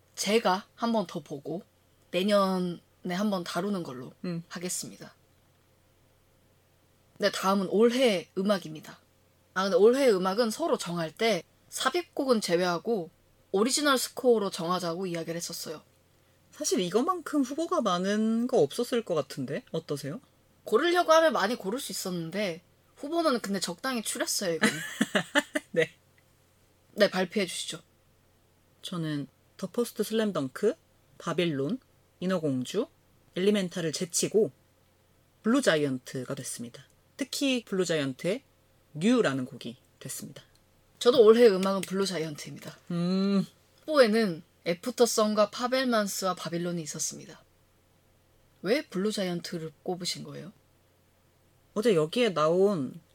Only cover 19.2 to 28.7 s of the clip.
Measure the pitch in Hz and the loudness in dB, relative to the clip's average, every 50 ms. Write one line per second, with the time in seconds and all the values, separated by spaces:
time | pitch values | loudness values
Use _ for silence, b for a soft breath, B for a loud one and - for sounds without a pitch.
19.2 | 131 - - 151 131 120 143 214 - _ - 165 - - 147 143 - 135 160 247 | -4 -4 -6 -8 -8 -6 -8 -8 -8 _ -8 -8 -6 -6 -8 -8 -8 -8 -12 -12
20.2 | - _ _ _ _ _ _ _ - - 214 233 311 349 339 359 339 320 320 320 | -14 _ _ _ _ _ _ _ -4 0 2 2 4 4 4 4 4 6 6 6
21.2 | 330 311 233 175 190 202 247 - - 190 220 277 - - 190 - - 190 180 175 | 6 4 4 2 0 0 -2 -4 -6 -6 -6 -6 -6 -8 -8 -8 -6 -6 -6 -6
22.2 | 165 160 165 202 214 185 160 170 - _ _ _ _ _ _ - - 285 330 339 | -6 -6 -4 -4 -4 -4 -4 -6 -12 _ _ _ _ _ _ -14 -10 -4 -2 0
23.2 | 330 311 254 233 - 196 196 190 - - 170 - - 262 262 233 208 - - 240 | 2 2 0 0 -2 -4 -4 -4 -4 -6 -6 -6 -6 -4 -4 -4 -4 -6 -6 -6
24.2 | 302 - - - 208 175 165 156 214 220 143 160 - - - - - - - 202 | -4 -4 -4 -4 -2 -2 0 2 2 2 2 0 -6 -6 -4 -4 -4 -2 -2 -2
25.2 | - - - 285 294 - - 294 - _ - - - - - _ _ _ _ _ | -2 -2 -2 -2 -2 -2 -4 -8 -8 _ -2 -2 -2 -2 -2 _ _ _ _ _
26.2 | _ _ _ _ _ _ _ _ _ _ _ _ _ _ - - 202 185 - 185 | _ _ _ _ _ _ _ _ _ _ _ _ _ _ 0 2 2 2 2 0
27.2 | 185 180 - 214 190 170 - - - - - 160 - _ _ _ _ _ _ _ | -2 -2 -2 -2 -4 -4 -4 -8 -8 -10 -10 -12 -14 _ _ _ _ _ _ _
28.2 | _ _ _ _ _ _ _ _ _ _ | _ _ _ _ _ _ _ _ _ _